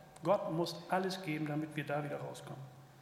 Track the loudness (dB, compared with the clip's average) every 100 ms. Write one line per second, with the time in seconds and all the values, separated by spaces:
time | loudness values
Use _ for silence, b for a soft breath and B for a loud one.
0 | -18 -2 4 4 4 2 2 0 0 2
1 | 2 0 -2 -2 0 0 -2 -2 0 0
2 | 0 -4 -6 -8 -10 -10 -12 -16 -20 -20